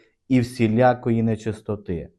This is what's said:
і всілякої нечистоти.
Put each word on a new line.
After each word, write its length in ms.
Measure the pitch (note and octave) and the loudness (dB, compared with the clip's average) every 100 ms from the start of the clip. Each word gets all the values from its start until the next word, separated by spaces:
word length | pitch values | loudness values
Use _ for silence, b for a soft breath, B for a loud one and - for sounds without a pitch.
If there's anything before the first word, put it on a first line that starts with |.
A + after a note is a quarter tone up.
| b b - | b b 0
і 120 | C3 | 0
всілякої 840 | A#2+ - A2 A2 B2+ B2 B2 A2+ | 0 0 0 4 4 2 0 0
нечистоти. 880 | A2+ G#2+ A2+ G2+ - G2+ - E2+ - | 0 -2 -4 -8 -8 -8 -6 -8 -10